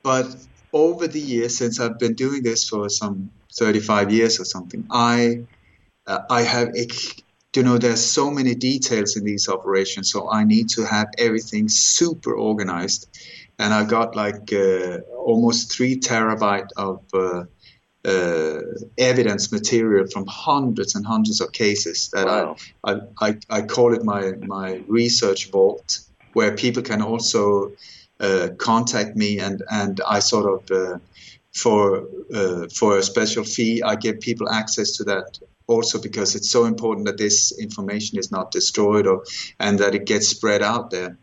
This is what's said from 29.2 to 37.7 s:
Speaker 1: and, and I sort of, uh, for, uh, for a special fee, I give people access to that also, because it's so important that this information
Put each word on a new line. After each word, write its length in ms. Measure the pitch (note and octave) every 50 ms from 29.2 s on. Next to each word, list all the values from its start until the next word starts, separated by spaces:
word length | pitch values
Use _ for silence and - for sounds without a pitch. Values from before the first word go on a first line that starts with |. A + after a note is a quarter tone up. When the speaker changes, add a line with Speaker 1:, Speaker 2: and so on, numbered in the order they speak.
| G#2+ G2+ G#2 G2
Speaker 1:
and, 220 | F#2 G2 G2 F#2+ - -
and 300 | A2 G#2+ G2+ G2 F#2+ F#2+ - -
I 120 | G#2+ G2
sort 260 | - - A#2+ G#2+ G2+
of, 240 | G2+ F#2+ F#2+ - -
uh, 280 | F#2+ F#2 F#2 F#2 F2+ F2 - _ _ - - - - _ _ _
for, 520 | - - - A#2+ A2 G#2 G#2 G2+ F#2+ - - - - - - - -
uh, 320 | G#2+ G2 F#2+ F2+ F2 E2+ E2 -
for 240 | - A#2 G#2 G2+ G2
a 40 |
special 420 | F#2+ G2 - A#2 G#2+ G#2+ - A#2 G#2
fee, 380 | - - - A#2+ A2 A2+ A2+
I 140 | - A2 G#2
give 240 | G#2+ G#2+ A2+ G#2 A2
people 280 | - A#2+ A#2 A#2 G#2 F#2
access 480 | A2 A2 G#2+ - - - G#2 - - -
to 60 | G#2
that 340 | G2+ G2 F#2+ F2+ - - - - _ _ _ _
also, 340 | - A#2 A2+ A#2 - - G#2
because 340 | F#2 G#2 - G#2+ G2+ F#2 -
it's 160 | G#2+ - -
so 140 | - A#2+ A#2
important 420 | A2+ A2 A2 A#2 A2+ G#2+ G2 G#2
that 120 | G#2 - -
this 380 | G#2+ G#2 - - - - - -
information 600 | A2 G#2